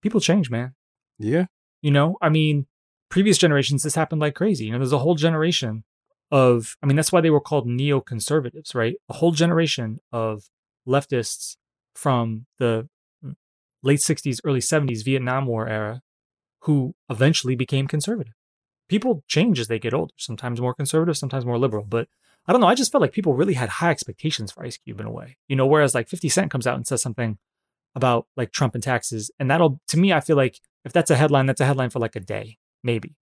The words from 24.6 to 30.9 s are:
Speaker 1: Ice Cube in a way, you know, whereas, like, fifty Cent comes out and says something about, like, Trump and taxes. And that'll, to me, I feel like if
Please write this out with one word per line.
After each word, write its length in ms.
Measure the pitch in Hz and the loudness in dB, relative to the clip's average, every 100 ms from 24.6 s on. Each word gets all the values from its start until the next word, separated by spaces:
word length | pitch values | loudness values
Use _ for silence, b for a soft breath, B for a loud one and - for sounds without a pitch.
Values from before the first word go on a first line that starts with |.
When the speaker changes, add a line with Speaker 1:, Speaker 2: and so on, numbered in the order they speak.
Speaker 1:
Ice 140 | - - | -14 -14
Cube 240 | - 104 | -16 -12
in 60 | 110 | -12
a 40 | |
way, 280 | 113 127 - _ | -12 -16 -20 _
you 80 | 135 | 0
know, 100 | 135 | 4
whereas, 280 | 151 143 | 4 4
like, 140 | 123 117 | 0 -4
fifty 200 | 180 151 | -6 -2
Cent 220 | 185 185 | 0 0
comes 160 | 131 120 | -2 -4
out 100 | 131 | -4
and 100 | 120 | -4
says 140 | 131 | -4
something 380 | 127 113 117 107 _ _ _ _ _ | -4 -4 -6 -6 _ _ _ _ _
about, 320 | - 127 117 - - | -2 0 0 -2 -8
like, 160 | 120 | -6
Trump 220 | - 131 | -2 -2
and 80 | 120 | -2
taxes. 460 | 123 123 - 113 110 _ | -4 -4 -4 -8 -10 _
And 120 | 131 | 0
that'll, 300 | 151 165 135 - | 4 2 2 -2
to 100 | 151 | 2
me, 140 | 196 | 4
I 80 | 165 | 2
feel 160 | - 147 | 2 2
like 240 | 131 - _ _ | 2 -2 _ _
if 80 | - | -2